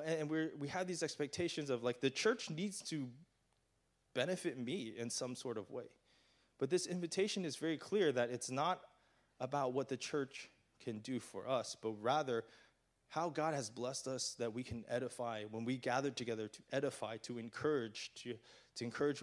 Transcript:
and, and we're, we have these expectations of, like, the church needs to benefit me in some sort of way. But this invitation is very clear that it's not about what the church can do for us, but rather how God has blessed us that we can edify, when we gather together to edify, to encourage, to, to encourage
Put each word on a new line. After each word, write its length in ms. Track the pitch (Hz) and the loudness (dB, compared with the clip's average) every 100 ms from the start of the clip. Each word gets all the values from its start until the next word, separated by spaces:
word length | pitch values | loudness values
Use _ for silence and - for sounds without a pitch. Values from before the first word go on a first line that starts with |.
| 156 | 0
and, 140 | 160 | 0
and 80 | 151 | 2
we're, 220 | 156 160 151 | 2 2 -2
we 80 | 143 | -4
have 180 | 185 185 | -2 -2
these 160 | 170 | 0
expectations 680 | 156 - 147 - 175 - 143 | -2 0 -4 0 0 0 0
of, 140 | 123 | 2
like, 180 | 120 120 | 2 2
the 80 | 135 | 2
church 400 | - 220 254 - | 4 4 4 0
needs 320 | 156 202 190 | -2 -2 -2
to 280 | - 160 127 127 170 _ _ _ _ _ _ _ _ | -4 -4 -4 -8 -20 _ _ _ _ _ _ _ _
benefit 420 | 127 139 180 175 131 | 0 2 2 0 -2
me 380 | 120 185 113 113 | -2 -2 -4 -4
in 140 | 117 | -4
some 260 | - 127 127 | -2 -2 -4
sort 220 | 131 110 | -4 -4
of 120 | 95 | -4
way. 140 | 123 - - _ _ _ _ _ _ | -8 -10 -16 _ _ _ _ _ _
But 120 | 135 | 2
this 160 | 175 180 | 2 2
invitation 580 | 180 170 - 208 - | -2 0 2 2 2
is 120 | 170 131 | -2 0
very 200 | 156 151 | 0 0
clear 340 | - 208 170 | 2 4 6
that 180 | 127 120 | 6 4
it's 200 | 123 - | 0 -2
not 300 | 131 160 185 - _ _ _ _ _ | 2 2 2 -4 _ _ _ _ _
about 340 | 127 143 131 | -2 2 2
what 140 | 127 131 | 2 0
the 80 | 131 | -2
church 500 | - 151 135 - - - _ _ | 0 0 0 -4 -14 -18 _ _
can 200 | - 107 | -6 -6
do 200 | 107 127 | -2 -4
for 260 | - 98 104 | -4 -8 0
us, 300 | 131 - - | 0 0 -4
but 100 | 110 107 | -4 0
rather 440 | 110 147 139 117 - - - _ _ _ _ | 4 4 4 0 -2 -12 -20 _ _ _ _
how 200 | - 170 | -2 0
God 240 | 156 156 | 2 2
has 160 | 147 110 | 2 -2
blessed 400 | 120 120 139 131 | -4 -4 -2 -4
us 260 | 131 - - | -2 -4 -2
that 160 | 117 | -2
we 80 | 113 | -2
can 220 | 127 117 - | -4 -6 -2
edify, 560 | 120 127 - 120 110 104 | -2 -2 -4 -4 -4 -4
when 160 | 110 117 | -4 0
we 100 | 131 | 0
gather 340 | 127 123 139 | 2 2 2
together 380 | 123 117 113 107 | -2 -2 -2 -4
to 140 | - - | -8 -4
edify, 460 | 135 139 - 107 113 | 0 0 -2 -6 -6
to 200 | - 120 | -6 -6
encourage, 720 | 113 - 151 147 113 110 - - | -6 0 2 2 2 -4 -10 -10
to, 140 | 120 110 - - - - | -8 -8 -10 -20 -16 -6
to 80 | |
encourage 360 | 120 - 143 135 | -4 2 2 2